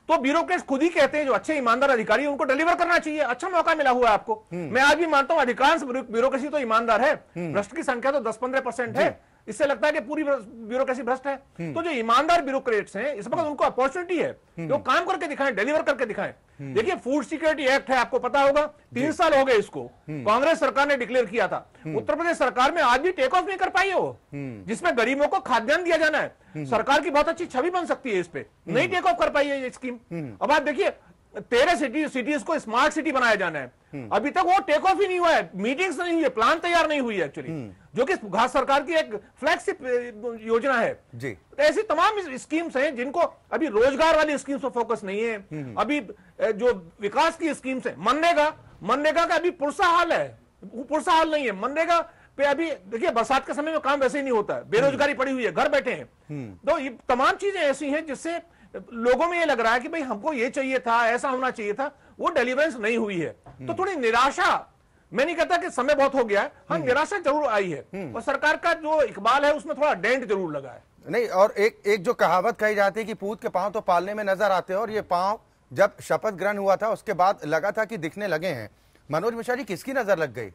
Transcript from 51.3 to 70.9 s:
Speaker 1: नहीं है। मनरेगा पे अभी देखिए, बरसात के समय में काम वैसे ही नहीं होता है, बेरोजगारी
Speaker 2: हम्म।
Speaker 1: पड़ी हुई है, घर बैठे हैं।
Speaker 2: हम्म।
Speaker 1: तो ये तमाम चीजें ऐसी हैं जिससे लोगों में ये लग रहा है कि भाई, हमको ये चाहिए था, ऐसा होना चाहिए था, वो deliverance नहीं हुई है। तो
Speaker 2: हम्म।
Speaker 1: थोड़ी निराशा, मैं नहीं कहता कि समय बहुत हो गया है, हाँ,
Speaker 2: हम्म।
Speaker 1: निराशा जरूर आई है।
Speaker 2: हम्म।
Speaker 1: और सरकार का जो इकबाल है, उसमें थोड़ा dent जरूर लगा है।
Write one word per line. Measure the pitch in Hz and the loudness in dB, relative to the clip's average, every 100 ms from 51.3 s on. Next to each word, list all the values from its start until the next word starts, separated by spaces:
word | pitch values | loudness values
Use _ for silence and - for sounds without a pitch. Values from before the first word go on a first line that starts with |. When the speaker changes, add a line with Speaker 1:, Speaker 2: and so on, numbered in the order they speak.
Speaker 1:
नहीं | 302 | 0
है। | 254 190 | -2 -2
मनरेगा | 233 294 330 339 330 - - - | -4 -2 2 2 0 -14 -18 0
पे | |
अभी | 285 285 330 | 0 2 -2
देखिए, | 277 - 226 339 | -4 -8 -2 0
बरसात | 233 226 269 269 | 0 2 0 0
के | |
समय | 285 302 | -4 -2
में | 311 | -2
काम | 277 294 | 0 0
वैसे | 254 285 | 0 0
ही | |
नहीं | 269 | 0
होता | 226 202 | 0 0
है, | 131 123 | -6 0
बेरोजगारी | 208 277 277 285 | 2 2 2 0
Speaker 2:
हम्म। | 226 | 0
Speaker 1:
पड़ी | 262 | -2
हुई | 262 | 0
है, | 214 | -2
घर | 170 294 | 0 0
बैठे | 285 247 | 0 0
हैं। | 165 190 _ - | -6 -10 _ -12
Speaker 2:
हम्म। | 147 117 90 - | -10 -10 -6 -2
Speaker 1:
तो | 320 | -2
ये | 269 226 - | -2 -8 -2
तमाम | 247 294 | 2 2
चीजें | 381 392 381 | 2 -4 0
ऐसी | 294 262 294 | 0 0 -2
हैं | 302 | -4
जिससे | 320 247 330 339 - _ 202 - 190 | -4 -8 -6 -8 -10 _ -16 -16 -14
लोगों | 233 240 254 330 | -2 2 4 2
में | 349 | 2
ये | |
लग | 330 262 | 2 2
रहा | 226 | 2
है | 247 | 2
कि | 294 | -2
भाई, | 330 | -6
हमको | 254 202 277 | -6 -4 -4
ये | 285 247 | -2 -2
चाहिए | 285 269 262 | -2 -2 -2
था, | 247 233 226 | 0 2 2
ऐसा | 240 285 | 0 -2
होना | 254 254 | -2 -2
चाहिए | - 208 | -4 -6
था, | 208 285 - _ - | -4 -6 -8 _ -4
वो | 294 | -2
deliverance | 320 240 262 311 254 | 0 0 2 0 0
नहीं | 208 233 | -2 0
हुई | 214 180 | -2 -4
है। | 139 | -6
तो | - - | -8 -20
Speaker 2:
हम्म। | - 131 | -12 -8
Speaker 1:
थोड़ी | 339 381 | -4 -2
निराशा, | 339 233 233 269 302 381 185 - _ _ _ _ | 0 2 4 2 2 0 0 -4 _ _ _ _
मैं | 185 | -2
नहीं | 302 | -2
कहता | 330 311 349 | 0 0 0
कि | 359 | -2
समय | - 254 | -2 2
बहुत | 285 269 | 4 4
हो | 269 | 2
गया | 233 202 | 2 0
है, | 285 - - | 0 -8 -6
हाँ, | 330 | -2
Speaker 2:
हम्म। | 269 | 2
Speaker 1:
निराशा | 269 311 403 | 2 0 0
जरूर | 302 294 | 0 0
आई | 277 208 185 | 2 0 -2
है। | 139 - | -6 -10
Speaker 2:
हम्म। | 190 165 | -10 -8
Speaker 1:
और | 226 | -6
सरकार | 254 277 302 311 | -4 0 0 0
का | 339 | 0
जो | 330 302 311 | -2 0 2
इकबाल | 240 - 214 269 | 0 0 0 4
है, | 285 | 2
उसमें | 294 285 277 | 2 -4 0
थोड़ा | 294 | 0
dent | 202 202 262 | 2 0 0
जरूर | 233 196 175 | 0 -2 -2
लगा | 147 135 | -6 -10
है। | 110 _ | -18 _